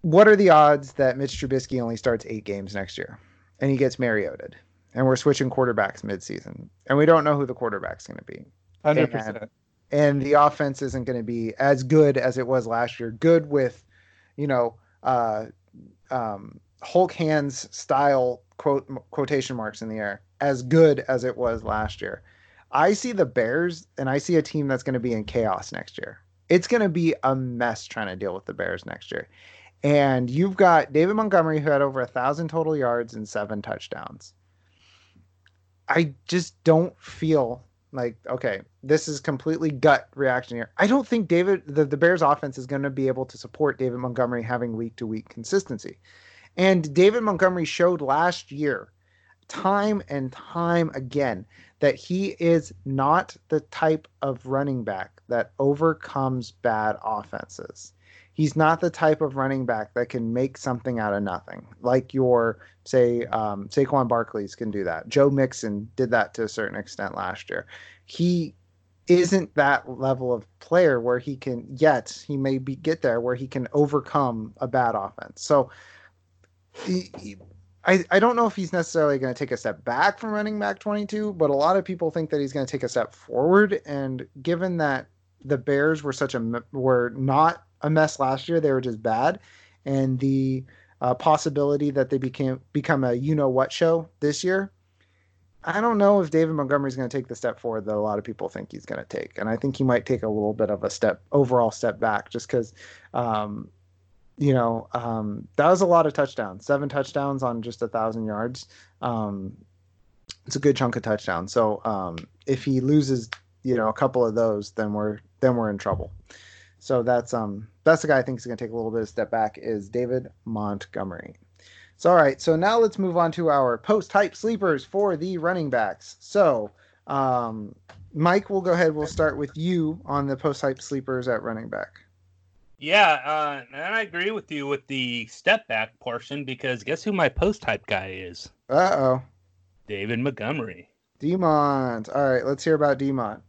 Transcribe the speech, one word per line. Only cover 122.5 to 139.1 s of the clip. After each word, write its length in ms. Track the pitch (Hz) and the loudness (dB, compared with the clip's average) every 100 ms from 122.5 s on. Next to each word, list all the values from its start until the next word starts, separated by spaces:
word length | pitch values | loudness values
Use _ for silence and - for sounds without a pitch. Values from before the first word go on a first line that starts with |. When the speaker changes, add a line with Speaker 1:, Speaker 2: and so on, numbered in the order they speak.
| 160 | 2
Speaker 1:
now 220 | 190 233 | 2 2
let's 200 | 220 208 | 2 0
move 180 | 185 175 | -2 0
on 160 | 165 | 0
to 160 | 170 160 | 0 2
our 300 | 139 127 117 | 2 2 0
post-hype 580 | - 214 - 202 196 - | 0 0 2 0 0 -2
sleepers 480 | 220 226 190 143 | -4 -2 0 -2
for 320 | 135 196 202 160 | -2 -2 0 -2
the 220 | 180 180 | -4 -4
running 320 | 165 185 151 | -2 -2 -2
backs. 460 | 123 104 87 - - | 0 -2 -6 -16 -20
So, 500 | - 202 175 123 104 _ _ _ - | -4 4 4 4 -4 _ _ _ -6
um, 680 | 139 135 123 117 110 104 - _ - - | -2 0 0 -2 -6 -12 -14 _ -20 -12
Mike, 380 | 151 165 190 196 | 0 2 2 0
we'll 100 | 196 | -4
go 140 | 180 | 0
ahead. 200 | 175 165 | 2 2
We'll 120 | 151 151 | 0 -6
start 320 | - 156 135 | 0 0 0
with 140 | 143 | -8
you 440 | - 170 180 156 160 | -4 -2 0 -2 -4
on 220 | - 143 139 | -4 -4 -2
the 100 | 135 | -2
post-hype 460 | 156 139 139 131 | -2 -2 -4 -4
sleepers 440 | - 139 131 127 123 | -6 -8 -4 -4 -2
at 160 | 113 | -4
running 280 | - 110 113 | -4 -8 -8
back. 300 | 104 - - _ _ _ _ _ _ _ _ | -10 -10 -16 _ _ _ _ _ _ _ _
Speaker 3:
Yeah, 360 | 143 196 190 147 | 2 6 6 4
uh, 380 | 135 156 147 143 120 | 0 -2 -2 -4 -12
and 220 | 139 170 | -10 -4
I 80 | 220 | -4
agree 280 | 208 170 190 | -4 -4 -4
with 220 | 220 - | -4 -8
you 140 | 151 139 | -8 -4
with 200 | 139 _ | -6 _
the 380 | 135 127 120 113 | -6 -4 -6 -10
step 380 | - - 220 - | -4 0 0 0
back 300 | 110 110 _ | -4 -4 _
portion, 440 | 127 120 - 143 | -10 -10 -8 -10
because 400 | 135 127 135 123 | -10 -8 -6 -6
guess 180 | 107 160 | -6 -6
who 100 | 214 | -4
my 180 | 196 147 | 0 0
post-hype 560 | - 185 208 - 101 - | 2 -2 0 -4 -4 -2
guy 240 | 98 92 | -4 -4
is? 400 | 92 92 87 - _ _ | -12 -14 -16 -20 _ _
Speaker 1:
Uh-oh. 540 | 139 185 160 131 | 2 4 4 2